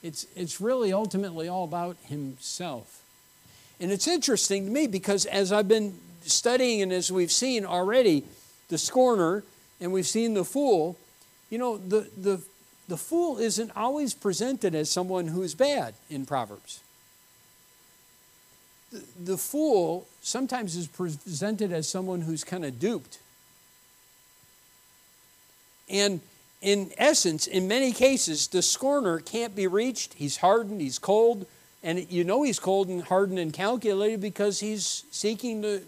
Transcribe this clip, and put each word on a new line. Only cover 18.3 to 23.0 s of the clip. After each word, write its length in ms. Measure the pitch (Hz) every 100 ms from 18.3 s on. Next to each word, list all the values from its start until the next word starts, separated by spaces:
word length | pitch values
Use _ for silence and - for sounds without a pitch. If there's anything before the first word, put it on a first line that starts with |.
| _ _ _ _ _ _
The, 120 | 226 - 180
the 180 | 175 185
fool 680 | - 285 311 214 165 180 - -
sometimes 540 | - 254 262 254 202
is 120 | 170 160
presented 840 | - 180 147 196 151 202 214 208
as 160 | 170 151
someone 340 | 190 185 180
who's 220 | 160 156
kinda 260 | - 180 151
duped. 480 | 120 170 135